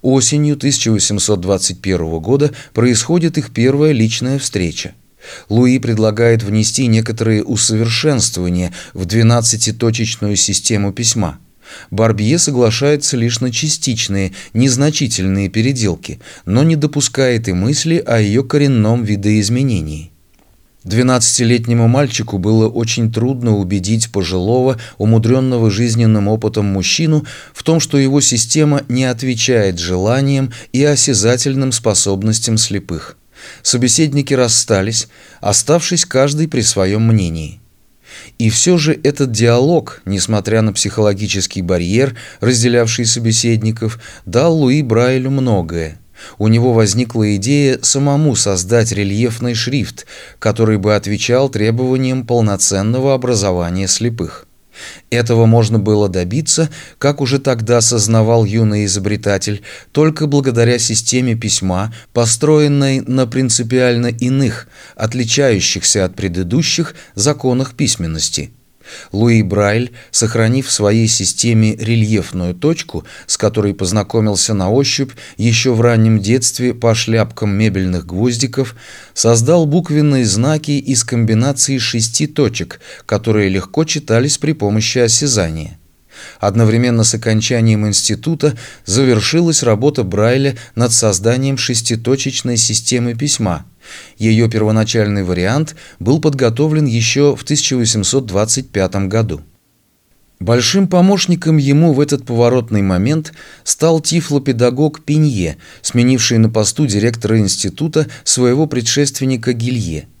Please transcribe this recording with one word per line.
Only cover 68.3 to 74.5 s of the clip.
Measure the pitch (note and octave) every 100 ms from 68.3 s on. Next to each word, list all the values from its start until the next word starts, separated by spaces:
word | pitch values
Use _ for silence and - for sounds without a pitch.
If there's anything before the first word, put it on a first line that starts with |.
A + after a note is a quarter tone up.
| - D2 - _ _ - - -
Луи | G2 A#2 A2+
Брайль, | F#2+ G2 G2+ A2 A#2+ - -
сохранив | - A2+ A2+ A2+ B2+ C3
в |
своей | - G#2 A2 A2+
системе | - F#2 - A#2+ A2 A2
рельефную | A2 A2 A#2 G#2+ A2 E2+ F#2 F2+
точку, | F2+ D3 E3 - D#2+ - - -
с | -
которой | G#2 A2 G2+
познакомился | F#2+ F#2 G#2 G2+ A2+ G#2+ G2 -